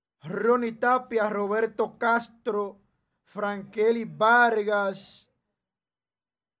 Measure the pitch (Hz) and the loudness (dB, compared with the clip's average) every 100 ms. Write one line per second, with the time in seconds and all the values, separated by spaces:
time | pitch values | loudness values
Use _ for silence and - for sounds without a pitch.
0 | _ _ 151 175 220 247 226 226 247 254 | _ _ -10 -2 2 2 0 -2 0 0
1 | 254 220 214 202 202 214 220 - 220 - | 0 -2 0 -2 -2 0 -2 -2 -6 -2
2 | 233 233 233 _ 233 208 202 - _ _ | 0 0 -2 _ -6 -4 -6 -10 _ _
3 | _ _ _ 196 202 202 196 220 220 233 | _ _ _ -8 -6 -6 -8 0 2 0
4 | 185 151 220 240 240 220 208 202 196 190 | -2 0 4 6 4 2 0 0 -2 -6
5 | - - _ _ _ _ _ _ _ _ | -14 -20 _ _ _ _ _ _ _ _
6 | _ _ _ _ _ _ | _ _ _ _ _ _